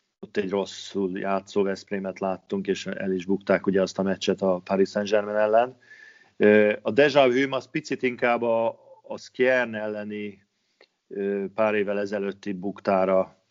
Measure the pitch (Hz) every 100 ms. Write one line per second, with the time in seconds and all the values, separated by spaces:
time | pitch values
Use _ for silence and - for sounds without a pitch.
0 | _ _ - 104 95 98 95 - - 98
1 | 95 95 98 98 - 104 98 95 - 98
2 | 95 92 95 92 - 98 98 92 92 -
3 | 95 92 90 95 - 92 - 95 95 -
4 | 95 95 - 92 95 90 - 95 95 104
5 | 101 104 104 104 107 113 127 131 _ -
6 | - - _ - 104 107 104 107 117 107
7 | 147 143 131 123 139 131 - 160 - 135
8 | 127 120 123 117 120 113 113 - - -
9 | - 104 - - 127 127 117 107 107 104
10 | 104 104 104 98 _ _ _ _ _ _
11 | - 101 98 101 95 98 107 107 98 101
12 | 101 104 98 98 104 92 98 95 - 95
13 | 92 95 90 _ _